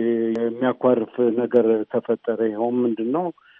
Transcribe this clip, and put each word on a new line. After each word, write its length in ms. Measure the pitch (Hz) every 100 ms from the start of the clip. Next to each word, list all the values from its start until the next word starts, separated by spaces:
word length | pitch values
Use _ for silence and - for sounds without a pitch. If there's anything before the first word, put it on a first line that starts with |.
| 117 117 113 113
የሚያኳርፍ 800 | 117 117 127 123 127 120 110 - 120 113
ነገር 320 | 117 120 113 113 107
ተፈጠረ። 520 | 120 - 113 - 110 113
ይኸውም 320 | 104 120 123
ምንድን 300 | 120 110 113
ነው? 140 | 151 180 - _